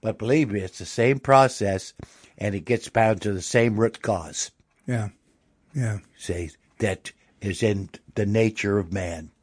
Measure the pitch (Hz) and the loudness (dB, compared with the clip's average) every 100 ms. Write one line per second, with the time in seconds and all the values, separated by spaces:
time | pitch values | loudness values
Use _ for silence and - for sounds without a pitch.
0 | 110 107 113 147 135 101 92 - 87 - | -6 -4 0 2 2 -2 -6 -10 -10 0
1 | 117 135 - 135 131 - 101 95 - _ | 2 2 6 8 8 2 -2 -2 -6 _
2 | - _ - _ 104 98 80 117 - - | -20 _ -20 _ -4 -4 -2 -2 0 2
3 | 110 107 110 98 90 123 117 107 113 - | 2 2 -2 -4 0 2 2 2 0 0
4 | - 98 80 - - _ _ _ - 120 | -4 -4 -4 -10 -12 _ _ _ -6 -4
5 | 104 - _ _ _ _ _ 147 117 101 | -4 -10 _ _ _ _ _ -4 -4 -4
6 | - _ - 87 82 - _ _ 107 95 | -10 _ -8 -6 -6 -12 _ _ -2 -2
7 | - _ _ _ 98 90 110 101 92 - | -8 _ _ _ -8 0 0 0 -6 -14
8 | - - 101 107 113 110 101 101 87 95 | -12 -4 0 2 2 0 0 0 -2 -6
9 | 90 82 80 _ | -6 -8 -14 _